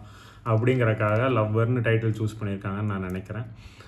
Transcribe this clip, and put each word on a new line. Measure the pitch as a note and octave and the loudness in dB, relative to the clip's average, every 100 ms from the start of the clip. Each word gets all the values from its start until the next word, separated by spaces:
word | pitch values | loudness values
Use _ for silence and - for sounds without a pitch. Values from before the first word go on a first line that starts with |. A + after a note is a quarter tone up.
| - - - - A#2 | -10 -20 -20 -12 0
அப்படிங்கறக்காக | A2 A#2+ B2+ A2+ G#2 G#2+ A2 C3 | 2 4 4 2 2 2 2 2
லவ்வர்னு | A2+ G#2+ A2 A#2 B2+ | 2 2 2 2 2
டைட்டில் | A2+ A2+ A2 G#2+ | 2 2 2 0
சூஸ் | G#2+ - | -4 -4
பண்ணியிருக்காங்கன்னு | G2+ G2 G2+ G2 | -6 -4 -4 -4
நான் | G#2+ G2 | -2 -4
நினைக்கிறேன். | F2+ F#2 - G#2+ A#2+ - - - | -4 -6 -6 -10 -10 -14 -18 -20